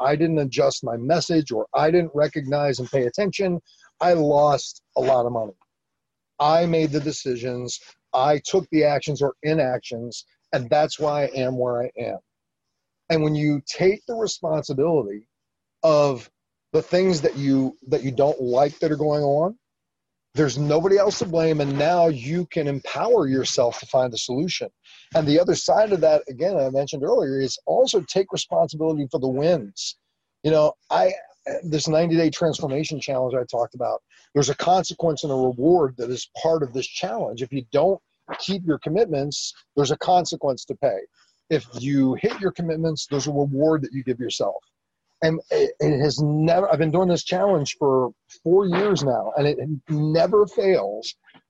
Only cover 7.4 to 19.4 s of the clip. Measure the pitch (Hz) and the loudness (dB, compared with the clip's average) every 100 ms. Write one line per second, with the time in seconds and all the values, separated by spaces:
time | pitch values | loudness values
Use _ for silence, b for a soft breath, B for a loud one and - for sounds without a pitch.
7.4 | 123 123 120 - B B _ 127 143 147 | -6 -8 -10 -12 B B _ 0 2 2
8.4 | - 190 - 156 147 143 151 135 139 - | 0 -2 0 2 2 2 -2 -2 -2 -2
9.4 | 151 160 127 123 - 117 120 - - _ | -2 0 0 -2 -6 -10 -10 -14 -18 _
10.4 | _ 143 117 151 151 - 147 147 139 135 | _ -4 0 2 2 0 -2 0 -2 -2
11.4 | 127 127 123 120 127 117 113 98 - _ | -4 -2 -2 -2 -4 -6 -8 -8 -14 _
12.4 | _ _ _ _ _ _ - 160 151 151 | _ _ _ _ _ _ -2 0 0 0
13.4 | 151 143 - - 190 208 - 226 208 - | 0 -2 -4 0 0 0 -4 -6 -4 -4
14.4 | 165 156 147 135 160 151 101 104 - _ | -4 -4 -2 -2 0 0 -2 -10 -16 _
15.4 | _ _ _ _ 160 151 143 120 - _ | _ _ _ _ 2 4 2 -2 -10 _
16.4 | _ _ _ 156 - 180 190 156 160 139 | _ _ _ -2 0 2 2 2 0 0
17.4 | 139 135 131 - 131 139 131 123 143 135 | 2 2 0 -6 -4 -2 0 2 2 0
18.4 | 123 123 147 - 160 147 151 147 143 143 | 0 2 2 0 -2 0 0 0 0 0